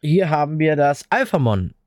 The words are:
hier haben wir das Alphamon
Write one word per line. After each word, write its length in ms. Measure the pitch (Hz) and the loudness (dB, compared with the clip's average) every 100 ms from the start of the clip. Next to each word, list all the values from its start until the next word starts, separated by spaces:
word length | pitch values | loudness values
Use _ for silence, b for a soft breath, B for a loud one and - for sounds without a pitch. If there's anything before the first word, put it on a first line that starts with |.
hier 300 | 151 170 185 | 2 2 2
haben 280 | 151 147 156 | 0 -2 0
wir 180 | 156 151 | 0 2
das 300 | 143 143 - | 0 0 -4
Alphamon 640 | 220 269 185 123 101 90 - | -2 0 0 0 0 -4 -10